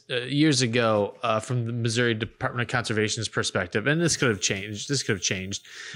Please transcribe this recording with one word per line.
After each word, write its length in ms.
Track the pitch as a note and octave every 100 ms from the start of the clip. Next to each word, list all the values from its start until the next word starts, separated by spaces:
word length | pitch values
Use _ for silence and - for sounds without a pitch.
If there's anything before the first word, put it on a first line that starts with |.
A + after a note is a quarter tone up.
| -
uh, 100 | B2+
years 400 | B2 C#3+ D#3 C3
ago, 560 | B2+ A#2+ A2+ G#2+ G2+ -
uh, 180 | A#2 A2
from 240 | - B2 A2+
the 80 |
Missouri 400 | A#2+ A#2 A2+ A#2+
Department 560 | A2 A2+ - B2+ B2 A#2
of 20 |
Conservation's 560 | B2+ A2 A2 G#2+ - G#2+
perspective, 580 | - G#2+ G#2 F#2 A2+ A2+
and 120 | D#3
this 140 | E3+ -
could 140 | C3
have 100 | G2+
changed. 460 | - G2+ G#2 G#2 -
This 160 | C#3
could 100 | - G2+
have 40 |
changed, 420 | - G2 F#2+ G2 - - -